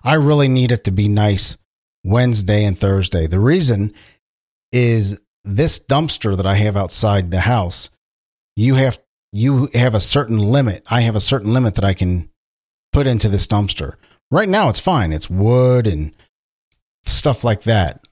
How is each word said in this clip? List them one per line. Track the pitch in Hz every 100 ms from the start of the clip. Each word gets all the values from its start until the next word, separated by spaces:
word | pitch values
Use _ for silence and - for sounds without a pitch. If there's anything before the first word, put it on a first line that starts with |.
I | 120
really | 151 143 147 139
need | 127 127
it | 120
to | -
be | 95 104
nice | 104 104 98 - - _ _ _ _
Wednesday | - 113 123 110 95 104
and | 104 92
Thursday. | 98 98 90 90 80
The | 90
reason | 113 180 147 104 104 - - _ _ _ _ _ -
is | 123 120 117 98 101 _ _
this | - 98 - -
dumpster | - 139 160 - 110 95
that | 95
I |
have | 101 107 101
outside | 92 - 107 101 90
the | 92
house | 101 123 87 - - _ _ _ _ _ _ -
you | 113
have, | 131 135 - _ _ _
you | 104 127 135 135
have | 120 123
a | 110
certain | - 143 117 110
limit. | 101 135 127 87 -
I | 120
have | 117 107
a |
certain | - 135 101
limit | 123 120 95
that |
I | 98
can | 95 90 90 82 _ _ _ _ _ _
put | 147 135
into | 117 107
this | 98 -
dumpster. | 104 101 - 71 - _ _ -
Right | 151 208
now, | 208 208
it's | -
fine. | - 165 85
It's | 78 -
wood | 92 104 123 127 127 110
and | 80 76 - _ _ _ _ _ _ _ _
stuff | - - 147 131
like | 120 104
that. | - 110 82 - -